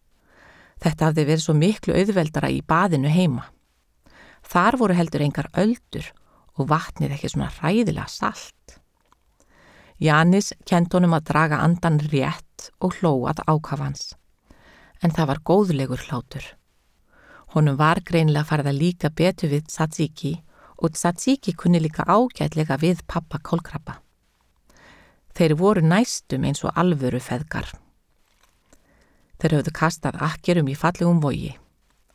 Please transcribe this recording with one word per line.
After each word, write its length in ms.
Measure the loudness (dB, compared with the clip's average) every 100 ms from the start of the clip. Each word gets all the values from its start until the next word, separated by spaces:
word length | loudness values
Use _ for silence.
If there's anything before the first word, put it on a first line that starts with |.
| _ _ _ _ -20 -20 _ -4
Þetta 300 | -4 0 0
hafði 160 | 2 2
verið 160 | 0
svo 120 | 2 2
miklu 400 | 2 0 0 0
auðveldara 540 | 2 0 0 -2 -2
í 80 | -2
baðinu 480 | 0 2 2 2 2
heima. 380 | 2 2 0 -8 _ _ _ _ _ _ -20 -20 -20 -4
Þar 300 | 0 2 2
voru 160 | 2 2
heldur 300 | 0 0 -2
engar 240 | -2 -4 0
öldur 480 | 0 -2 _ -12 -12 -18 _ _ _ -6
og 140 | 0
vatnið 460 | -2 -2 -6 -4 -4
ekki 160 | -6
svona 160 | -6 -6 -6
hræðilega 500 | -2 0 0 -2 -8
salt. 720 | -8 -8 -8 -14 -20 -20 -20 _ _ _ _ _ _ _ _ _ -20 _ -2
Janis 540 | 2 4 6 4 2 -6
kenndi 320 | 0 0 2 2
honum 220 | 4 2
að 100 | 0
draga 320 | 0 2 2
andann 400 | 2 2 2 2 0
rétt 640 | 0 -2 -4 -12 -20 -20 -6
og 220 | -6 0
hló 120 | 0 2 -2
að 160 | -4 0
ákafa 380 | -2 -2 -6 -6
hans. 240 | -8 -12 -16 _ _ _ -20 _ -20 _ -4
En 80 | 0 2
það 140 | 0
var 100 | 0 2
góðlegur 580 | 2 4 0 -2 -6 -6
hlátur. 380 | -8 -8 -14 -16 -20 _ _ _ _ _ _ _ -20 -4 2
Honum 220 | 2 4
var 220 | 2 2 0
greinilega 420 | 2 2 2 0
farið 240 | -2 0
að 80 | 0
líka 300 | 0 0 -2
betur 420 | 0 0 0 -2
við 160 | -2 -4
Tsatsiki 640 | -4 -4 -2 -4 -4 -8 -8 -12 _ -20 -6
og 140 | -4 -2
Tsatsiki 600 | -4 -2 0 -2 -2 -2
kunni 240 | 2 2
líka 240 | 2 -2 0
ágætlega 720 | 2 2 -2 -4 -2 -2 0
við 240 | 0 0 -4
pabba 320 | -8 -6 -10
kolkrabba. 560 | -4 -4 -4 -12 -14 -18 _ _ _ _ _ _ _ _ -20 -20 _ _ -8 0
Þeir 200 | 2 4
voru 240 | 2 4
næstum 640 | 4 4 0 -4 -6 -4 -2
eins 160 | -4
og 120 | -4 0
alvöru 400 | 0 0 -2 -4
feðgar. 480 | -4 -8 -6 -8 -10 -12 _ _ _ _ _ _ _ _ _ _ _ _ _ _ _ -4
Þeir 160 | 0 0
höfðu 140 | -2 0
kastað 440 | -2 0 -6 -4
akkerum 440 | -4 -4 0 0 0
í 80 | -2
fallegum 460 | -2 0 2 2
vogi. 300 | 2 -2 -6 -12 _ _ _ _ _